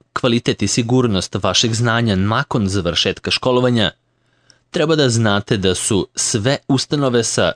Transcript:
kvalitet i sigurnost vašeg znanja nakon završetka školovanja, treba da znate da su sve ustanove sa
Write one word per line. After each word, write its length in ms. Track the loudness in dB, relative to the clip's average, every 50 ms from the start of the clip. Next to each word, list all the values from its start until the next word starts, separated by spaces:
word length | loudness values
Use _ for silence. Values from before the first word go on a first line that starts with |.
| _ _
kvalitet 500 | -6 -4 0 0 0 0 0 -2 -2 -2
i 60 | -2 -2
sigurnost 680 | 0 -2 0 2 2 2 2 2 0 -2 -2 -4 -4 -4
vašeg 320 | -2 0 0 0 0 0 0
znanja 420 | 0 0 0 0 2 2 0 0
nakon 520 | 0 0 0 0 -2 -2 -2 -2 -2 -2 0
završetka 640 | -2 -2 -2 -2 -2 -2 -2 -2 -4 -4 -4 -6
školovanja, 600 | -4 -2 0 0 2 2 2 2 2 2 0 0 -4 _ _ _ _ _ _ _ _ _ _ _ _ _ _ _
treba 260 | -4 -2 0 2 2
da 120 | 2 2 2
znate 480 | 2 2 2 2 0 0 0 -2 -2
da 180 | 0 0 0 0
su 340 | 0 0 0 0 0 0 -2 -4
sve 420 | -6 -4 -2 -2 -2 0 0 -2 -2 _ -2
ustanove 560 | -2 -2 -2 -2 -2 -2 0 2 2 0 0
sa 280 | 0 0 0 0 0 -2